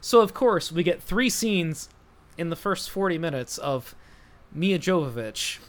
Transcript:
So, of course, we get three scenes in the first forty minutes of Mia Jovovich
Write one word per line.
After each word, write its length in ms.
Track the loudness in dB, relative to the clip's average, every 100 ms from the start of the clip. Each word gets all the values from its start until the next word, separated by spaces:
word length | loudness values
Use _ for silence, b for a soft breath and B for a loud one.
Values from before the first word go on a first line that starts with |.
So, 200 | 6 6
of 100 | 6
course, 400 | 4 2 2 0
we 100 | 0
get 200 | 0 0
three 260 | 0 2 2
scenes 600 | 2 0 0 0 -4 -10 -18 -20 -20 -20 -8
in 100 | -6
the 80 | -4
first 320 | -4 -4 -4
forty 300 | -2 -2 0
minutes 400 | -2 -4 -6 -6
of 360 | -4 -4 -4 -18 b b b b b
Mia 280 | -2 0 2
Jovovich 800 | 2 2 2 -4 -8 -6 -6 -6